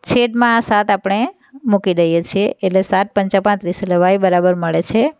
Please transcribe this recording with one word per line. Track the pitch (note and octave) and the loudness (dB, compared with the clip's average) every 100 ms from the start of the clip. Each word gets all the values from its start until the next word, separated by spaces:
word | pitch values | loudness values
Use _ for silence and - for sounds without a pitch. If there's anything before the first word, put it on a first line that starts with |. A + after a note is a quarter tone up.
| - | 0
છેદમાં | B3 A#3+ A#3 A#3+ A#3 | 0 0 2 2 2
આ | A3+ | 2
સાત | G#3 G#3 G3 | 0 2 -2
આપણે | G3 G3+ C#4 - _ C4+ C#4 | -2 -2 -4 -6 _ -10 -2
મૂકી | G3+ G3 E3+ | 0 0 0
દઈએ | E3 E3 E3 | 2 0 -2
છીએ, | F#3+ G#3 - F#3+ | -2 -2 -2 0
એટલે | F#3 F#3+ | 0 0
સાત | F#3+ G#3 | -2 0
પંચા | - F#3+ G3 G3 | -2 0 0 0
પાંત્રીસ, | G3+ F3 F#3+ | -2 -4 -6
એટલે | F#3 F3 | -2 2
વાય | F3+ G3 F#3+ | 2 2 2
બરાબર | F3+ F3+ F3+ | 2 2 0
મળે | E3+ E3 - | -2 -2 -2
છે | A3 C#4 | 0 -2